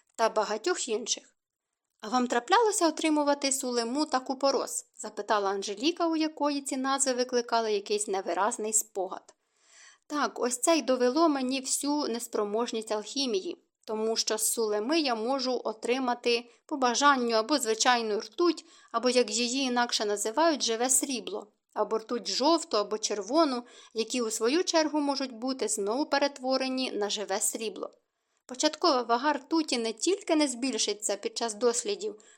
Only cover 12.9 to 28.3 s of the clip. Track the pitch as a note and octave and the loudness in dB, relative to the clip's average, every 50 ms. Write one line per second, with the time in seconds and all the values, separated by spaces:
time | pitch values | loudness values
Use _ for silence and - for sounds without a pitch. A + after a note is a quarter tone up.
12.9 | G#3+ G#3+ G3+ - - C4 C#4 B3 G#3+ F#3+ F#3 F3 - - _ _ _ _ _ - | -4 -4 -4 -6 -4 -4 -2 0 -2 -2 -2 -4 -8 -10 _ _ _ _ _ -8
13.9 | A3 G#3+ A3 A3+ A3+ A#3 - - A3 A3 - - - A#3 A3+ G#3+ G#3 G#3 G#3+ B3 | -4 -2 -2 -2 0 -2 -2 -2 -2 0 0 -2 0 0 0 0 0 -2 0 2
14.9 | D#4 E4+ D4+ C4 A#3 A3 A3 B3 C4+ C4+ A#3+ B3+ B3+ A#3 - - A3 - - - | 0 2 2 0 0 -2 0 -2 -2 -2 0 -2 -2 -2 -2 -4 -6 -4 -2 -2
15.9 | B3 C4+ C4 B3 A#3+ A#3+ - B3 A#3+ A#3 A#3+ - - _ _ - D#4 C#4 C4 A#3+ | -2 0 0 -2 -2 -2 0 0 0 0 -2 -6 -16 _ _ -8 -2 0 2 2
16.9 | A#3 A3 C#4 D4 C#4 B3+ A#3+ A#3 A#3 A3 A3 A#3+ D4+ C4+ - A3 A3 A3 - C4 | 2 4 6 6 6 4 2 2 2 2 2 2 0 0 2 0 0 2 4 4
17.9 | B3 A#3+ A3+ G#3+ G#3 G#3+ - - - - F4 F4 E4 - - - - - - - | 4 4 2 0 -2 -2 -4 -6 -2 0 2 2 2 0 -6 -16 -20 -20 -20 -6
18.9 | - A#3 A3+ B3+ B3 B3 B3 G#3 G#3+ A3+ B3 A#3 B3 C#4 C#4 B3+ B3 A#3+ A#3+ A#3+ | -4 0 0 4 4 4 2 2 0 -2 -2 0 0 -2 0 0 2 0 0 0
19.9 | - - A3+ G#3 G#3 G3+ - A3 A3 D4 D#4+ E4+ D4+ A#3 - A3+ A3+ A3 A#3+ C4 | 0 -2 0 -2 -2 -2 -2 -2 0 2 4 4 2 2 0 -2 0 0 2 2
20.9 | B3+ - D4+ C#4 C4 A3+ F#3+ F3 F#3 G#3 G3+ - _ _ _ _ _ - G#3 F#3+ | 2 2 2 0 -6 -8 -8 -8 -8 -8 -10 -12 _ _ _ _ _ -2 -2 0
21.9 | A3 A3 G#3+ - G3+ F#3+ F#3+ G3 G3 G3 B3 D#4 E4+ D#4+ - - - G#3+ G#3 F#3+ | 0 -4 -2 -4 -6 -6 -4 -4 -4 0 4 4 4 2 0 0 0 0 0 0
22.9 | G#3 G#3+ - - A3 G#3 F#3+ G3 C4+ E4 E4 C#4+ B3+ A#3+ - - - - - - | -2 -4 -2 -4 -4 -4 -4 0 2 4 4 4 2 -4 -8 -10 -18 -20 -20 -10
23.9 | _ A3 A3+ A3 - B3+ A#3+ A3 A3 - A3 A#3+ C#4 F4 F#4 - - D#4+ D#4 D4 | _ -6 -4 -2 -2 -2 -2 -2 -2 0 0 2 2 2 0 2 2 2 2 2
24.9 | C#4+ D4+ C#4+ C#4+ C#4 C4+ C#4 B3+ A#3 A3 A#3+ C4 C4 C4 - G#3+ - A3 G3 G3+ | 0 0 0 0 -2 -2 -4 -6 -6 -6 -4 -4 -2 -2 -2 -2 -2 -2 -2 -2
25.9 | A3+ C4+ D4+ D4 C#4+ C#4 C#4+ C#4+ C#4+ - B3+ C4 C4 C4 C4 C4 C4 C4 C4 - | 0 0 0 0 2 2 2 0 0 -4 -2 -2 0 0 0 -2 -2 -2 -4 -2
26.9 | - G3+ G3+ G3+ G#3 G#3+ G3+ F3+ F#3+ A3 - - - A3+ A3+ G#3+ F#3 - - - | -2 -2 -2 -2 -2 -4 -4 -4 -2 -2 -2 -2 -4 -4 -6 -6 -8 -8 -10 -12
27.9 | - _ _ _ _ _ _ _ | -12 _ _ _ _ _ _ _